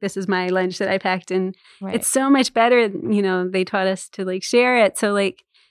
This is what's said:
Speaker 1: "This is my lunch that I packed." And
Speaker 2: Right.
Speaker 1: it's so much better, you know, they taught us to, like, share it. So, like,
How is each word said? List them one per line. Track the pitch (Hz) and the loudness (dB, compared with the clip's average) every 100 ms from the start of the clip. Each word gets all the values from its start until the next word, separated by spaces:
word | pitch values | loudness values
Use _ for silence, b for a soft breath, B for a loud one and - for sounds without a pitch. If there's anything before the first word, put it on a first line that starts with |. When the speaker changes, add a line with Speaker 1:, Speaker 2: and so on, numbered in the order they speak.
Speaker 1:
"This | 202 190 | -8 -6
is | 185 | -2
my | 185 180 | 0 0
lunch | 185 185 180 | 0 -2 -2
that | 190 | -2
I | 190 | -2
packed." | 190 185 - | -2 -4 -2
And | 185 185 185 b b | -2 -2 -6 b b
Speaker 2:
Right. | 190 190 | -6 -4
Speaker 1:
it's | - | -2
so | 262 269 | 0 2
much | 277 247 | 2 2
better, | 233 233 247 220 | 2 4 4 2
you | 196 - 208 | -2 -2 0
know, | 190 185 185 | 2 0 -2
they | 190 | -2
taught | 185 202 190 | -2 0 0
us | 190 - | -2 -8
to, | - | -8
like, | 185 185 | -6 -6
share | - 240 247 247 | 0 2 4 4
it. | 208 - | 2 2
So, | 208 | 0
like, | 202 196 - _ _ _ | 0 -2 -4 _ _ _